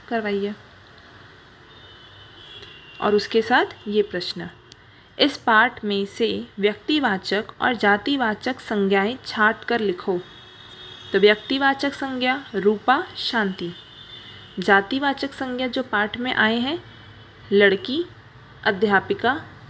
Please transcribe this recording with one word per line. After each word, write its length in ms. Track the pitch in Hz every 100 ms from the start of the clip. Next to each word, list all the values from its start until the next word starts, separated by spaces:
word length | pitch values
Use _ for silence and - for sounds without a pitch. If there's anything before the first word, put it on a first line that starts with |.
| -
करवाइए। 460 | 233 208 202 202 208 - - - - - - - - - - - - - - - - - - - - - - - -
और 140 | -
उसके 280 | 208 - 226
साथ 240 | 220 262 381 - 208
ये 140 | 208
प्रश्न, 480 | 202 175 175 175 175 - - - - - - -
इस 180 | 285 -
पाठ 480 | - 214 233 226
में 220 | 208 202 196
से 400 | - 220 202 233 -
व्यक्तिवाचक 840 | 202 208 - 302 247 190 - 202 226 -
और 140 | 262
जातिवाचक 840 | 226 208 208 269 277 226 208 254 254
संज्ञाएं 560 | - 208 196 196 202 262 -
छांट 380 | 233 214 226
कर 160 | - 233
लिखो। 400 | 202 180 - 180 - - - - - - - - -
तो 60 | 196
व्यक्तिवाचक 760 | 208 208 - 269 277 277 285
संज्ञा 500 | 277 269 254 254 277 -
रूपा, 500 | 196 196 208 - 277 359 -
शांति। 560 | - 233 196 190 175 175 - - - - - - - -
जातिवाचक 720 | 196 196 196 269 277 269 277
संज्ञा 340 | - 262 247 254
जो 160 | 262
पाठ 340 | 247 208 214 240
में 160 | 254
आए 240 | - 220 233
हैं, 260 | 254 349 - - - - - - -
लड़की, 520 | 202 202 196 - 294 349 - - - - -
अध्यापिका, 680 | - 190 208 190 - 196 233 294 - -